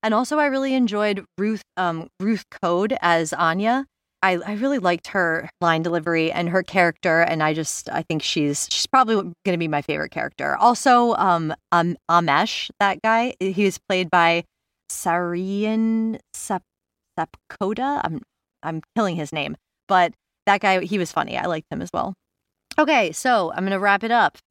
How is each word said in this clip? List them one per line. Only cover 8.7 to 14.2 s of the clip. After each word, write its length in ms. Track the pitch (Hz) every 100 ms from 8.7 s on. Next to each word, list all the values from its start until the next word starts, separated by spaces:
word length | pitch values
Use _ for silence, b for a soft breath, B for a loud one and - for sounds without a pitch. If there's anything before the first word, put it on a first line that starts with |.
| - -
probably 480 | 262 233 220 185 170 -
gonna 120 | 175
be 100 | 165
my 140 | 151
favorite 300 | 143 151 156
character. 440 | - - - 143 143
Also, 580 | 220 240 277 247 240 226
um, 400 | 185 170 160 - _
um, 260 | 175 170 170 _
Amesh, 580 | 170 170 143 214 - - -
that 220 | 202 196
guy, 320 | 220 226 240 -
he 260 | 190 185 202
was 140 | - _
played 220 | 185 175
by 320 | 180